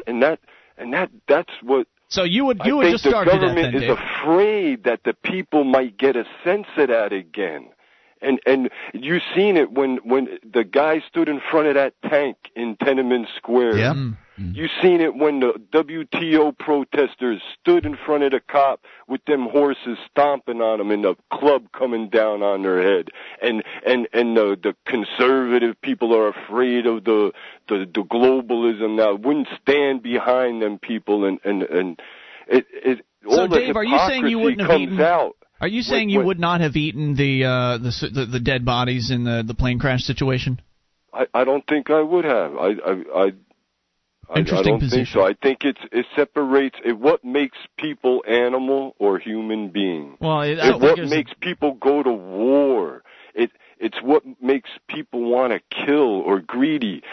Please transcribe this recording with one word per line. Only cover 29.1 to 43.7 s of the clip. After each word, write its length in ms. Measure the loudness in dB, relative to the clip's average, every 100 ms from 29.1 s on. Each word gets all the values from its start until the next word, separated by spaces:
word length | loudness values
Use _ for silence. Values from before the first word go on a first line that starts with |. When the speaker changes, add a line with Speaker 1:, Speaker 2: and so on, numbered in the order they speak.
Speaker 1:
wouldn't 340 | 2 -2 -2 -4 -6
stand 400 | 0 2 2 -2
behind 580 | -2 -2 0 0 0 -2
them 180 | -4 -4
people. 460 | -6 -6 -2 0
And, 140 | 0 -2
and, 200 | -4 -2
and 400 | -2 -2 -2 -8 -18 -20 -20 -14 0
it, 200 | 0 0
it, 360 | -6 -4 -4 -6 _ 0
Speaker 2:
So, 140 | 2
Speaker 1:
all 80 | 4
the 120 | 2
Speaker 2:
Dave, 160 | 0 -2
are 80 |
you 140 | 0 2 2
saying 180 | 0 -2
you 100 | 0
Speaker 1:
hypocrisy 60 |
Speaker 2:
wouldn't 160 | 0 0
have 100 | 2
Speaker 1:
comes 120 | 2
Speaker 2:
eaten 180 | 2 0
Speaker 1:
out. 360 | 2 2 -2 -6 _ -8
Speaker 2:
Are 60 | -6
you 120 | -4
Speaker 1:
When, 20 |
Speaker 2:
saying 240 | -2 -2 0
you 120 | 0
Speaker 1:
when 60 | 0
Speaker 2:
would 120 | 0
not 220 | 0 0
have 120 | 0
eaten 420 | 0 -4 -4 -2 0
the, 280 | 0 2
uh, 320 | 0 0 -2 -2
the, 320 | -4 -6 -6
the, 140 | -6
the 160 | -4 -4
dead 240 | -2 -2
bodies 460 | 0 -2 -2 -2 -4
in 140 | -4
the, 180 | -2 -4 -4
the 60 |
plane 260 | -4 -2 0
crash 260 | -2 -2
situation? 540 | -4 -4 -2 -2 -4 -6 -10 _ _ _ _
Speaker 1:
I, 140 | -6 -2
I 100 | 0
don't 220 | 0 0 0
think 240 | -2 2
I 100 | 0
would 240 | 2 0
have. 320 | 2 0 -2 -2
I, 120 | -2
I, 220 | -2 -2 -4 -2
I, 180 | 0 0 -2 _ _ _